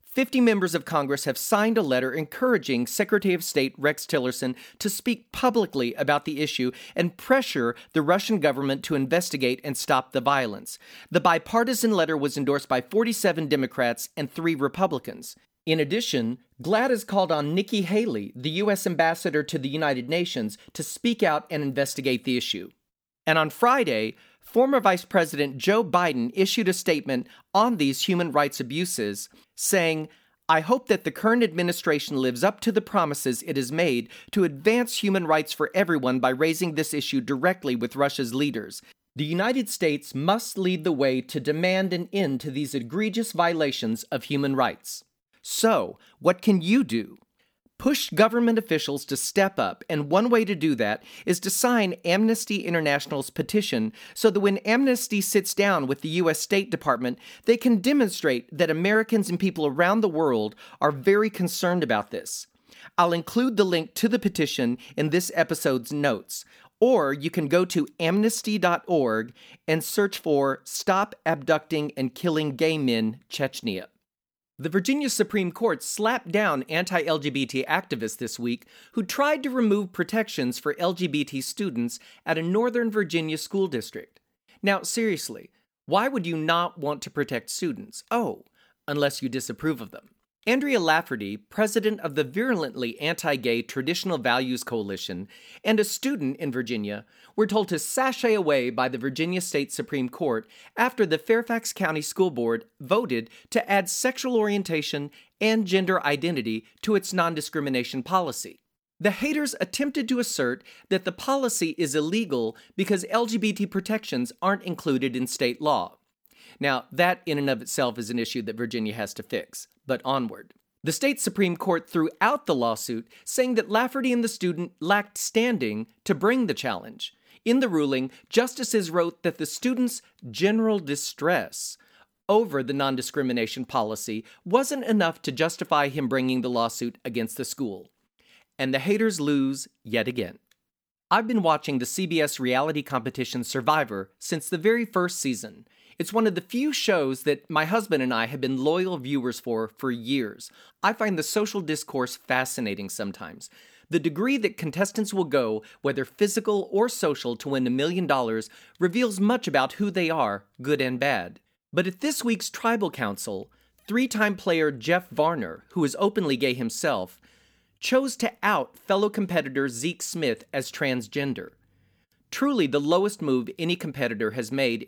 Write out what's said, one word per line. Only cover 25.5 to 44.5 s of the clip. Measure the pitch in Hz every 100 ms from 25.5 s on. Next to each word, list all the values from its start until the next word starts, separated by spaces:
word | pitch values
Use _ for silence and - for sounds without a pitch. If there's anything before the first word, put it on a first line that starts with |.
| 131
Joe | 185 214
Biden | 190 180 175 131 117
issued | - 190 - 185
a |
statement | 180 - 151 - 127 - - _
on | 196 233 214
these | 139 135
human | - 175 170
rights | 143 143 -
abuses, | 123 151 180 - 104 101 - _ _ -
saying, | - 190 165 156 156 _ _ _ -
"I | 160
hope | 156 254 -
that | 190
the | 156
current | - 220 240
administration | 220 160 175 170 - 151 - 139
lives | 127 123
up | 185 208
to | 226
the | 202
promises | 185 208 160 139 135 120
it | - 139
has | 123
made | 156 170 120 113 - -
to | 208 175
advance | 139 180 233 233 -
human | 202 190 165
rights | 156 151
for | - 151 185
everyone | 175 156 127 127
by | 127
raising | 131 160 160 180
this | 151 156 147
issue | - 135
directly | 117 139 175 185 143 123
with | 117 135
Russia's | 139 139 123
leaders. | 127 147 117 101 - - _ _ 131
The | 151
United | 170 214 262 214
States | - 165 147 - -
must | 160 220 - 196
lead | 185 180
the | 165
way | 139 139 131
to | 123 151
demand | 131 151 180 190 190
an | 175 180
end | 196 170 131
to | 151
these | 135 143
egregious | 143 117 170 214 208 226
violations | 160 170 165 147 - 117 113 -
of | 131
human | - 139 139